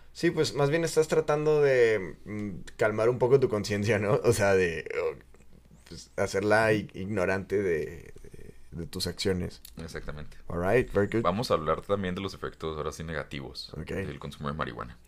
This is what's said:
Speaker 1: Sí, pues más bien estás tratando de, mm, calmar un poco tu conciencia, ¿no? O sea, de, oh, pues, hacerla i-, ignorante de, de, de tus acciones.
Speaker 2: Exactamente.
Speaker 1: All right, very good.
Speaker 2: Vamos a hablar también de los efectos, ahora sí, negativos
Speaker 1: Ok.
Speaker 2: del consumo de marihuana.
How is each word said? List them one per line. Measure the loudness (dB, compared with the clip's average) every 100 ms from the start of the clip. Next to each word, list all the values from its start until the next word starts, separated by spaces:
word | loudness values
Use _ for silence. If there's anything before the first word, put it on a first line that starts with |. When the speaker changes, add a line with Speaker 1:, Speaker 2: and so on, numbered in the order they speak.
| -20
Speaker 1:
Sí, | -2 -2
pues | 0 -2
más | 2 2
bien | 2 0
estás | 2 4
tratando | 2 2 2 4 4
de, | 6 6 6 4 -2 -10 -10
mm, | -6 -6 -8 -12 0
calmar | 0 4 2
un | 4
poco | 6 6
tu | 6
conciencia, | 0 0 0 2 2
¿no? | 4 4
O | 4
sea, | 4 6
de, | 6 4 0 -6 -4
oh, | -4 -6 -16 -20 -20 -20 -20 -20 -18
pues, | -18 -14 -2
hacerla | 0 0 4 4 4
i-, | 2 0
ignorante | -8 -6 0 0 0 0 0
de, | 2 0 -2 -8 -16 -16
de, | -16 -16 -16 -16 -16
de | -10 -10
tus | -6 -6
acciones. | -2 -2 0 -2 -8 -18 -14
Speaker 2:
Exactamente. | -12 -10 -10 -10 -10 -14 -8
Speaker 1:
All | -2
right, | 2 2 2
very | 0 0
good. | 2
Speaker 2:
Vamos | 0 0 0
a | 0
hablar | 2 -2
también | 0 -2 -2
de | -4
los | -6 -8
efectos, | -10 -6 -6 -4
ahora | -6
sí, | -6
negativos | -8 -8 -8 -10 -10 -12 -12
Speaker 1:
Ok. | -12 -8
Speaker 2:
del | -6 -6 -8
consumo | -12 -10 -8
de | -6
marihuana. | -6 -6 -12 -14